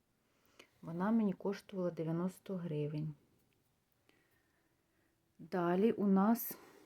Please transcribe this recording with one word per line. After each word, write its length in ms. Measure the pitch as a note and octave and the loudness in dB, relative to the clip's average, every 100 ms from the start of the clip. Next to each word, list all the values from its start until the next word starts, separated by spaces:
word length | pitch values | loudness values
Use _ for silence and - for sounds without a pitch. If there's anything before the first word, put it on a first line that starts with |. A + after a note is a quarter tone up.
| _ _ _ _ _ - - _ | _ _ _ _ _ -20 -20 _
Вона 300 | D#3+ E3 G3 | -10 -4 0
мені 220 | A3+ G#3+ | 2 2
коштувала 580 | F#3 F#3+ G3+ - G3 F3 | 0 -4 -8 -8 -6 -4
дев'яносто 640 | E3 D#3+ E3 F#3 - - F#3+ | -4 -4 -2 -4 -6 -10 -8
гривень. 580 | E3+ D3+ D3 D3+ D#3 D3 _ _ _ _ _ _ _ _ _ _ _ _ _ _ _ _ _ _ _ _ _ - | -6 -4 -4 -4 -6 -10 _ _ _ _ _ _ _ _ _ _ _ _ _ _ _ _ _ _ _ _ _ -20
Далі 520 | E3 F#3+ F3 F3+ A3 | -8 -2 0 4 2
у 160 | G#3+ G3+ | 2 4
нас 500 | F#3+ G3+ A#3 - - - - | 6 6 4 -2 -12 -18 -20